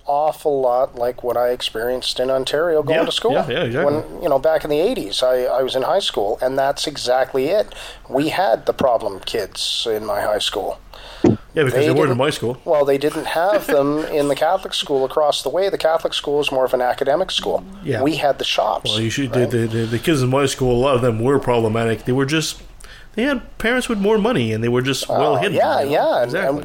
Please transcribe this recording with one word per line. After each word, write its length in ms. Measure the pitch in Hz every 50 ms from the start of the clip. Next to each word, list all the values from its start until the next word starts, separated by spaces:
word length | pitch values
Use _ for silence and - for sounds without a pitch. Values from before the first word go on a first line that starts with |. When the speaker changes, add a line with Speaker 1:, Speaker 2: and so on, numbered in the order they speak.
| -
Speaker 1:
awful 560 | - 143 143 151 156 151 - - 156 143 135
lot 340 | 131 123 120 127 135 - -
like 280 | - 120 123 123 - -
what 100 | 120 117
I 140 | 120 123 123
experienced 720 | 123 123 - - - 113 113 123 127 127 120 - - -
in 100 | 127 131
Ontario 500 | 135 135 131 - - 147 165 175 160 151 143
going 160 | 131 160 160
Speaker 2:
Yeah, 60 | -
Speaker 1:
to 60 | -
school. 220 | - - - 220 269
Speaker 2:
yeah, 160 | - - 147
yeah, 140 | 120 151 -
exactly. 300 | 117 117 135 139 143 147
Speaker 1:
When, 280 | 156 156 - - - -
you 60 | 165
know, 100 | 143 135
back 240 | - 160 160 151 -
in 60 | 156
the 100 | 147 147
eighties, 420 | 170 226 262 202 139 98 - -
I, 220 | 127 127 127 127 127
I 180 | 127 - 123
was 140 | 135 127 -
in 60 | 131 127
high 160 | - 165 196
school, 400 | 196 - - 123 104 101 120 -
and 160 | 127 131 131 135
that's 300 | 135 135 139 - - 160
exactly 600 | 143 - - 120 123 131 131 - - 135 131 151
it. 280 | 185 220 208 - - - - - - - - -
We 200 | 120 135 147 156
had 360 | - - 185 214 113 - -
the 60 | - -
problem 460 | - - 131 117 107 113 104 98 92
kids 680 | - - - 117 98 92 - - - - - - - 120
in 140 | 110 107 107
my 160 | 107 101 104
high 180 | 107 107 107 101
school. 400 | - - - 104 92 87 - - - - - - - - - - -
Speaker 2:
Yeah, 100 | 117 107 - - - - 160 151
because 80 | 127 123
Speaker 1:
They 80 | 127 147 156
Speaker 2:
they 20 |
weren't 100 | 165 143 160
in 40 | 139
Speaker 1:
didn't 60 | 127 120
Speaker 2:
my 120 | 131 156
school. 260 | 143 - - 113 127 - -
Speaker 1:
Well, 200 | 175 160 147 143
they 120 | 135 139 135
didn't 280 | - 151 147 156 143
have 420 | - - 160 170 196 208 196 - -
them 320 | 277 143 139 143 147 151
Speaker 2:
<laughs> 60 | 156
Speaker 1:
in 240 | - - 151 143 143
the 60 | 139
Catholic 380 | - 156 160 185 190 - 196 -
school 300 | - - - 147 135 131
across 400 | 131 - 156 151 147 139 - -
the 60 | 139
way. 180 | 131 175 196 196
The 80 | 165 139
Catholic 360 | - 160 165 165 - 170 -
school 260 | - - 151 143 147
is 100 | 143 -
more 140 | 143 131 131
of 100 | 123 -
an 80 | 123
academic 480 | 123 123 110 - 139 135 143 165 185 185
school. 340 | - - - 202 - - - - - - 185
Speaker 2:
Yeah. 180 | 156 127 113
Speaker 1:
We 140 | 127 147 160
had 240 | 147 147 143 131 -
the 60 | 127
shops, 440 | - - - - - - - - -
Speaker 2:
Well, 120 | 107 107
you 80 | 113 113
should, 260 | 110 - 139 123 -
Speaker 1:
right? 140 | 127 120 117
Speaker 2:
the, 60 | 120 117
the, 100 | 113 113
the, 180 | 110 117 113
the 140 | 113 120 113
kids 220 | - 180 165 139
in 80 | 127 123
my 160 | 131 135 143
school, 260 | 131 - - 135 127 123 120
a 40 |
lot 140 | 127 143 135
of 60 | 120
them 180 | 120 127 110 107
were 200 | 113 127 143 135
problematic. 680 | 135 131 123 120 113 107 107 113 117 117 113 - -
They 60 | -
were 140 | 127 135 139
just, 360 | 135 156 160 151 - - - - - - - - - - - - - -
they 100 | - 226
had 340 | 294 285 233 - - - -
parents 280 | - 220 247 254 240 -
with 120 | 240 202
more 180 | 190 208 220 214
money, 340 | 196 233 254 165 120 110
and 120 | 110 107 113
they 40 | 120
were 140 | 120 127
just 260 | 131 135 135 - - -
Speaker 1:
Oh, 120 | 127 107
Speaker 2:
well 160 | - - - 214
hidden, 180 | - 180 -
Speaker 1:
yeah, 240 | 156 220 302 302 214
Speaker 2:
you 40 | 147
know? 60 | 139
Speaker 1:
yeah. 240 | 147 175 247 320 294 165
And, 60 | 123
Speaker 2:
Exactly. 360 | 120 131 180 196 156 143 147 143